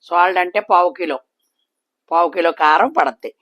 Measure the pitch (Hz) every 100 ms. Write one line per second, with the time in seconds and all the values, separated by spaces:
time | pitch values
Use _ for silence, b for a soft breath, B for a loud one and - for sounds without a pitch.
0 | - 170 180 185 180 208 208 185 175 147
1 | 170 135 _ _ _ _ _ _ _ _
2 | _ 170 170 185 165 160 156 156 240 302
3 | 139 - 113 _